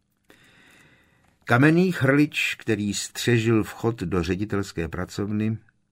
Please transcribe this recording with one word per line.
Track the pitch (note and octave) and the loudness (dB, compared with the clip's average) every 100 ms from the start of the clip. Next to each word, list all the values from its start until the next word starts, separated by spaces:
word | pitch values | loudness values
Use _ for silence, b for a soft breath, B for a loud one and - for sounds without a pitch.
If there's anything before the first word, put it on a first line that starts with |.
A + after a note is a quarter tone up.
| _ _ _ b b b b b b b b b b b - | _ _ _ b b b b b b b b b b b 0
Kamenný | A#2+ D3 E3+ F#3+ | 4 6 6 2
chrlič, | E3+ C3+ C#3+ D3 - - - | 2 2 4 2 0 -6 -6
který | - G#2+ G#2 | -2 -2 -2
střežil | G2 - - - A#2+ A2+ A2 | -4 -8 -6 0 2 4 2
vchod | G2 - A#2 A#2 | 0 -4 -4 -4
do | F2 F2+ | -4 -2
ředitelské | E2+ F#2 G#2 G2 G2 - E2 | -2 -4 -4 -6 -6 -6 -6
pracovny, | D#2+ F#2 - G2+ G#2+ G#2+ A2 - _ _ | -6 -8 -6 -4 -2 -2 -4 -10 _ _